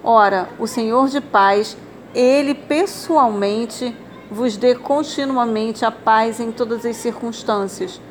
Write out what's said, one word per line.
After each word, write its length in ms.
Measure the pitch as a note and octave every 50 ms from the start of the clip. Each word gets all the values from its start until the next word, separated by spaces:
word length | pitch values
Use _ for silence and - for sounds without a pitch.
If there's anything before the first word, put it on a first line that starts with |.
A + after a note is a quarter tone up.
| -
Ora, 460 | A3+ A#3 A3 G#3 G3 G3 F#3 F3+ - - -
o 80 | A3
Senhor 400 | A3 - B3 A3+ A3 A3+ B3+ C4+
de 140 | C4+ C4+ C#4+
paz, 560 | - - - G3+ G3 G3 G3+ G#3 G#3+ - - - - - - - - - -
ele 400 | - B3 B3+ C4+ C#4+ C#4+ C#4 C#4+
pessoalmente 1400 | - - - D4 D#4 F#4+ F#4+ - - - - E4 D#4 C4 A#3 G#3+ G3+ G3+ G3+ G#3 A3+ A#3 A3+ - - B3 B3 A3+ - - - - - - -
vos 280 | G#3 G#3+ B3 B3 G#3
dê 180 | G3 A#3+ B3 B3
continuamente 1080 | B3 - - C#4 D4 D4+ D4+ - - C#4 C4+ C4+ B3 A#3+ A3+ A3 G#3+ A3 A3+ A3 - A#3
a 60 | A3+
paz 500 | A3 - - A3+ A3 A3 A3+ A3+ A3 A#3
em 100 | A#3 A3+
todas 340 | A3 - B3 A3 A#3 A3 G#3+
as 120 | A#3+ A3+
circunstâncias. 1040 | - - A#3+ A3+ - - A#3 A3+ - - - G#3+ G3+ G3 F#3+ G3 - F#3 F3+ - - - -